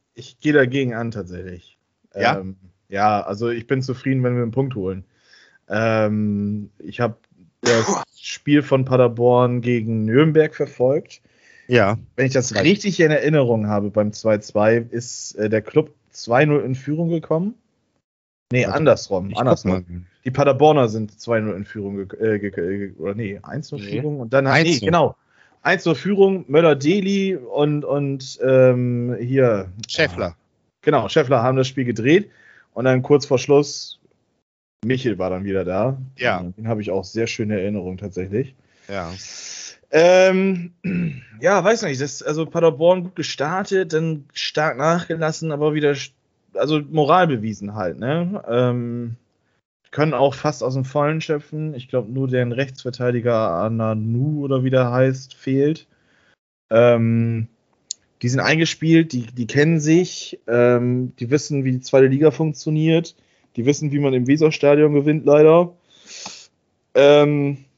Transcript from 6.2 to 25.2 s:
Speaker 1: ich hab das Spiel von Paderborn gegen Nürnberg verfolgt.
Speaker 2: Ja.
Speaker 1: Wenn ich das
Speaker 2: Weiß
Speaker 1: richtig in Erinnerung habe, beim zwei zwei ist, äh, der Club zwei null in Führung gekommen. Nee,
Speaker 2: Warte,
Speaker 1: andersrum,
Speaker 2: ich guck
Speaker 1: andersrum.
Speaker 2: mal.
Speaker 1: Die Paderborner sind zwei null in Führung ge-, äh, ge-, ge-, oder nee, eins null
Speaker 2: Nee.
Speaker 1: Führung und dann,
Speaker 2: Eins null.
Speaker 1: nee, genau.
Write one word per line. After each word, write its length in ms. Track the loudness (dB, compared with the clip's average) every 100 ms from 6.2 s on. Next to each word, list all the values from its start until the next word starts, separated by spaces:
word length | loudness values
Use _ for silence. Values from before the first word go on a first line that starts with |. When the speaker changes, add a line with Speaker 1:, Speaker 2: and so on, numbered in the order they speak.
| -2 -2 -4 -6 -10 _
Speaker 1:
ich 220 | -14 -4
hab 200 | -4 -6 _ _ _ _
das 420 | 0 2 2 -2 -6 _
Spiel 420 | -14 -8 2 2
von 220 | 4 0
Paderborn 760 | 2 4 4 4 4 4 4 0
gegen 440 | -2 -2 0 -2
Nürnberg 500 | 2 4 4 4 2
verfolgt. 640 | 0 -8 -2 0 0 -4 -16 _ _ _ _ 0
Speaker 2:
Ja. 300 | 4 4 2 -4 -2
Speaker 1:
Wenn 100 | 0
ich 60 |
das 220 | 0 -2
Speaker 2:
Weiß 80 | 0
Speaker 1:
richtig 360 | 2 2 0 2
in 100 | 2
Erinnerung 560 | 2 2 2 2 0 0
habe, 220 | -2 -2
beim 220 | -2 -2
zwei 260 | -2 0 0
zwei 380 | -2 0 2 2 0
ist, 440 | -8 -10 -12 -12 -6
äh, 120 | -2
der 100 | -2
Club 320 | -2 -2 -2 _ _
zwei 340 | -14 -2 2 4
null 160 | 2
in 100 | -2
Führung 360 | -6 -6 -4 -2
gekommen. 440 | -4 -2 -2 -4 -8 _ _ _ _ _ _ _ _ -4
Nee, 140 | -2
Speaker 2:
Warte, 120 | 0 2
Speaker 1:
andersrum, 480 | 2 2 0 -6 -4
Speaker 2:
ich 80 |
guck 60 | -2
Speaker 1:
andersrum. 280 | 0 0 0
Speaker 2:
mal. 120 | -4 -6 -14 -16 _
Speaker 1:
Die 60 | -6
Paderborner 580 | 0 2 4 4 4 2
sind 320 | -2 -8 -10
zwei 200 | -4 -2
null 140 | -2 -6
in 100 | -10
Führung 420 | -10 -10 -8 -10
ge-, 100 | -4 -2 -2
äh, 20 |
ge-, 120 | -4
ge-, 420 | -6 -6 -6 -8 -10
oder 160 | -8
nee, 240 | -6 -8 -10
eins 280 | -12 -12 -12
null 120 | -12
Speaker 2:
Nee. 80 | -10
Speaker 1:
Führung 300 | -8 -6 -8
und 120 | -4
dann, 140 | 0 2
Speaker 2:
Eins 200 | 2 2
null. 80 | 0
Speaker 1:
nee, 60 | 0
genau. 300 | 2 0 -2